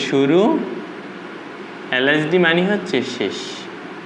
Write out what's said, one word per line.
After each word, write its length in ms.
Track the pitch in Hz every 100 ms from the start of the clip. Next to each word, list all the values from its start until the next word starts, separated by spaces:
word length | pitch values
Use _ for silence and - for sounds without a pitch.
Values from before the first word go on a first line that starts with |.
| -
শুরু, 320 | 135 139 170 233 - - - - - - - - - - - - - - 127
এলএসডি 400 | 135 151 151 180 170
মানে 160 | 170 190
হচ্ছে 260 | 208 185 131 -
শেষ। 220 | - 98 - - - - - - -